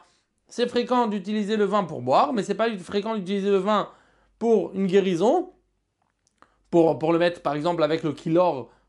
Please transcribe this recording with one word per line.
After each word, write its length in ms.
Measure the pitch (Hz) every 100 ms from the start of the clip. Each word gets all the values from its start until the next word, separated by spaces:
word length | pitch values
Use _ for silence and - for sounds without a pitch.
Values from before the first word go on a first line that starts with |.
| _ _ _ _ _
C'est 220 | - 240
fréquent 400 | 240 233 247 226
d'utiliser 480 | 202 185 214 202 220
le 80 |
vin 180 | 202 208
pour 180 | 175 135
boire, 320 | 123 160 277
mais 120 | 240
c'est 100 | 185
pas 160 | 202 233 202
fréquent 380 | 170 202 214 220
d'utiliser 340 | 180 202 196
le 80 | 196
vin 300 | 196 208 160 - _ _ _ _
pour 340 | 233 214 165
une 120 | 190 196
guérison, 640 | 196 190 165 214 349 - - _ _ _ _ _ _ _ _ _ _ _
pour, 300 | 170 165 139
pour 120 | 156
le 60 | 170
mettre, 240 | 175 175
par 120 | 151
exemple, 280 | 147 165 170
avec 220 | 151 160
le 80 | 160
kilor 580 | 151 170 170 180 139 113 _